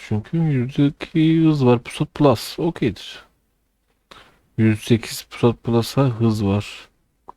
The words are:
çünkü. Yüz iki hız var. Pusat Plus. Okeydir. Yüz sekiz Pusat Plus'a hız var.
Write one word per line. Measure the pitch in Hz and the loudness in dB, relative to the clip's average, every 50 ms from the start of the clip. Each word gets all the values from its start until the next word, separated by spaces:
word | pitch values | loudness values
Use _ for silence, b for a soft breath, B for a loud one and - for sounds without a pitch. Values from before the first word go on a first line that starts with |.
| - - | -4 -6
çünkü. | 107 104 104 - - 165 | -6 -6 -4 -4 -4 -2
Yüz | 165 156 143 127 120 131 139 - | 0 0 0 -2 -2 -2 -2 0
iki | 143 139 - - - - - 160 156 160 160 165 160 | 0 0 0 -4 -10 -6 -2 0 2 2 4 4 4
hız | 156 151 147 131 | 4 2 4 4
var. | 123 123 117 | 4 4 2
Pusat | - - - - 160 - - | 0 -4 -8 -8 -8 -6 0
Plus. | - 147 139 120 - - - - - | 2 4 4 4 2 -2 -8 -8 -6
Okeydir. | - 170 165 - - 117 90 - - - - - - _ _ _ _ _ _ _ _ _ _ _ _ _ _ _ _ _ B B B B B B B B _ - | -4 -4 -4 -2 -4 -4 -4 -6 -10 -18 -20 -20 -20 _ _ _ _ _ _ _ _ _ _ _ _ _ _ _ _ _ B B B B B B B B _ 0
Yüz | 110 110 107 107 | 2 2 2 0
sekiz | - - 120 107 - - - - - - | 0 0 0 0 0 -4 -12 -14 -14 -16
Pusat | - - - 120 117 - - | -6 0 0 0 0 -2 -4
Plus'a | - 117 117 113 - - 135 | -2 -2 -2 -2 -2 0 0
hız | 139 135 120 110 117 113 110 107 104 | 0 0 0 0 0 0 0 0 0
var. | 98 98 104 101 - - - - - _ _ _ _ _ _ _ - - | 0 0 -2 -4 -6 -12 -20 -20 -20 _ _ _ _ _ _ _ -20 -20